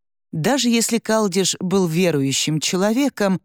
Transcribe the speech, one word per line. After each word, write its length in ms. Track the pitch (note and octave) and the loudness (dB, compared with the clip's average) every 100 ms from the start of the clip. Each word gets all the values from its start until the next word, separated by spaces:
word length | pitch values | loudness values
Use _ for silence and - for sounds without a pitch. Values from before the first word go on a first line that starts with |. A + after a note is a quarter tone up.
| _ _ _ | _ _ _
Даже 380 | D#3+ E3 C#4 A#3+ | -4 0 0 2
если 300 | A#3 G#3+ A#3 | 0 0 -2
Калдиш 560 | - A3 G#3 F#3 F3+ - | 0 0 0 0 -2 -2
был 280 | F#3 G3 F3+ | -2 0 0
верующим 720 | D#3+ F#3 D3 C3+ C3 - D3+ | 2 2 2 0 -2 -2 -2
человеком, 840 | - F3+ G#3 A3+ C#4+ - G3+ F#3 | -2 0 0 2 0 0 0 0